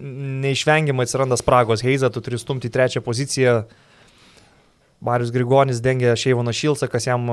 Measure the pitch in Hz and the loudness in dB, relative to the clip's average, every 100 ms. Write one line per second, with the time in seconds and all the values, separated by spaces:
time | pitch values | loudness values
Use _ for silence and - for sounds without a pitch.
0 | 139 131 139 135 139 131 156 156 151 127 | -14 -10 -8 -4 -2 0 2 2 2 0
1 | 123 131 131 120 - 127 110 110 127 135 | 0 0 0 0 4 4 4 0 0 2
2 | 127 120 117 120 - 131 117 127 127 123 | 0 -2 -6 -8 -6 -6 -2 0 0 0
3 | 123 117 139 - 127 117 110 _ _ _ | -4 -6 -4 0 2 2 -2 _ _ _
4 | _ _ _ _ _ _ _ _ _ _ | _ _ _ _ _ _ _ _ _ _
5 | 120 120 120 123 120 135 135 120 127 127 | -4 -2 0 -2 2 4 4 2 0 2
6 | 123 113 131 123 120 110 151 143 131 120 | 2 2 2 0 0 -2 -2 -2 -2 -2
7 | 131 123 120 | -2 -2 -2